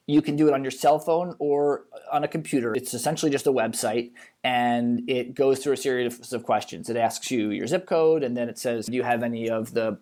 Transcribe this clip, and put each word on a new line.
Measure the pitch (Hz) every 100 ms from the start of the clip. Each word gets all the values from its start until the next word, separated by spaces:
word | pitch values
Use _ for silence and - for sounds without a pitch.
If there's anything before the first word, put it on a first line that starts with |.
| -
you | 151
can | 151 147
do | 151
it | 135
on |
your | 131
cell | - 147 151
phone | 165 165 180 165
or | 147 143 143 135 - - -
on | 147
a | 147
computer. | 165 151 139 117
It's | 120 127 120
essentially | 165 156 156
just | 139 147
a |
website, | 131 113 113 117 117 120 - - _
and | 127 127 120 120 120 120 127
it | 123 123 127
goes | 135 131
through | 147
a | 131
series | 143 123 120 120
of, | -
of | 117
questions. | - 107 - - -
It | 117
asks | 113 - -
you | 127 107
your | 95 110
zip | 180 185
code, | 165 160 160
and | 127 120
then | 120
it | -
says, | 127 117 110
"Do |
you | 123
have | 120 120
any | 120 117 113
of | 113 113 117
the, | 113 104